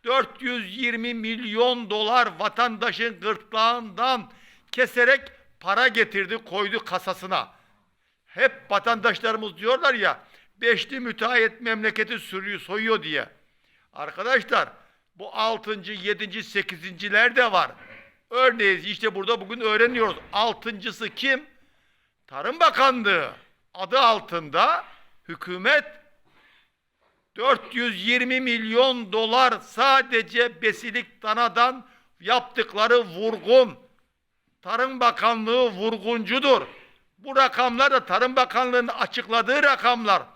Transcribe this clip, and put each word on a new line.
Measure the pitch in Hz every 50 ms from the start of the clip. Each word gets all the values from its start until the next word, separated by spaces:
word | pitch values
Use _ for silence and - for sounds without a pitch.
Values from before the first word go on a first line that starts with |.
| -
dört | 233 254 269 247 - - -
yüz | 262 247 247 240 202 180 190
yirmi | 254 254 240 233 226 226 240 240
milyon | 226 220 220 226 226 247 214 208 226 240 254 247 240 233 190
dolar | 208 214 214 214 240 254 233 214 165 156
vatandaşın | 208 208 - 233 240 240 220 190 233 233 180 - 226 233 214 170
gırtlağından | 185 214 214 214 - _ 220 220 220 233 240 247 226 208 180 190 240 262 262 233 185 - - - - - - _ _ _
keserek | - 247 254 233 - 247 240 247 277 269 - - - _ _ _ _ _
para | - 185 202 226 254 254
getirdi, | 208 226 214 214 196 196 190 180 220 220 220
koydu | - 185 202 202 202 - 208 -
kasasına. | - 180 180 - 190 175 - 185 185 190 143 113 - - _ _ _ _ _ _ _ _ _ _ _ _ _ _
Hep | _ - 185 254 262 262 - - -
vatandaşlarımız | 196 196 196 233 233 214 196 233 185 - 233 226 220 220 220 208 165
diyorlar | 160 208 226 262 269 349 277 254
ya, | 220 190 165 127 - - _ _ _ _ _ _
"Beşli | _ 233 233 226 - - - 269 262
müteahhit | 247 233 208 - 214 233 247 240 220 220 220 226
memleketi | 247 233 226 214 214 214 214 220 214 220 233 202
sürüyor, | - - 185 196 190 208 202 165
soyuyor." | - - 190 214 220 226 220 190
diye. | 151 156 151 139 113 - - _ _ _ _ _ _ _ _ _ _ _
Arkadaşlar, | - 139 147 151 - 175 202 247 262 240 185 - 247 196 151 - - - _ _ _ _ _ _ _
bu | - 202 - -
altıncı, | - 220 226 226 208 220 214 214 202 170 190
yedinci, | 214 190 180 202 208 175 214 196 185 220
sekizinciler | 190 - - 202 190 - 190 156 165 190 180 165 202 208 202 214 233 247 233
de | 262 247 226
var. | 190 175 147 120 - - - - - - - _ _ _ _ _
Örneğin | 226 247 262 254 233 233 208 196 185 165 160
işte | 202 196 - 220 220 185
burada | 196 190 208 233 226
bugün | 196 190 233 240
öğreniyoruz. | 226 220 214 214 233 247 254 240 220 196 - - - -
Altıncısı | - 202 226 233 214 220 - 233 214 190 196 220 190 - 226 208
kim? | - - 247 269 262 269 302 - _ _ _ _ _ _ _ _ _ _ _ _ _ _ _
Tarım | _ 131 135 160 226 302 339
Bakanlığı | 339 302 - 247 262 269 254 247 214 202 190 165 139 113 - - _ _ _ _ _ _ -
adı | 180 190 175 240 269
altında | 269 233 220 196 - - 170 170 160 143 139 170 220 294 339 339 - - - - - _ _ _ _ -
hükümet | 170 - - 180 180 180 190 247 294 294 294 - - - _ _ _ _ _ _ _ _ _ _ _ _ _ _ _ _ _ _ _ _ _ _ _ _ _ _ _
dört | 208 233 277 254 - - - -
yüz | 233 247 240 202 180 185
yirmi | 226 240 247 247 254 262 254
milyon | 262 254 233 226 220 220 226 240 262 269 247 247 226 185
dolar | 208 220 226 220 240 254 262 247 226 196
sadece | - - - 220 254 277 269 269 254 254 254 226 220 - 226 233 240 233 180 160
besilik | 233 214 208 - 233 233 202 240 - - _ _
danadan | - 214 220 233 240 226 - 233 240 254 262 254 - _ _ _ _ _ _ _
yaptıkları | 170 196 247 247 247 - - 247 - - - 208 220 233 240 240
vurgun. | 226 180 160 180 214 226 220 190 160 208 247 262 247 202 127 - - _ _ _ _ _ _ _ _ _ _ _ _ _ _ _
Tarım | - 180 214 233 262 269 269 247
Bakanlığı | 247 233 233 - 208 226 233 226 214 220 233 254 254 233
vurguncudur. | 190 180 208 226 226 208 185 226 240 226 208 180 233 269 277 277 254 190 - - - - - _ _ _ _ _ _ _
Bu | - 277 269
rakamlar | 269 269 254 - 226 254 247 233 240 269 277
da | 269 247 262
Tarım | - 180 196 247 254 254
Bakanlığı'nın | 262 254 254 - 233 254 247 247 247 240 233
açıkladığı | - - 233 - - 240 - 208 226 233 214 220 269 294
rakamlar. | 294 285 269 - 208 240 247 233 226 208 190 160 - - -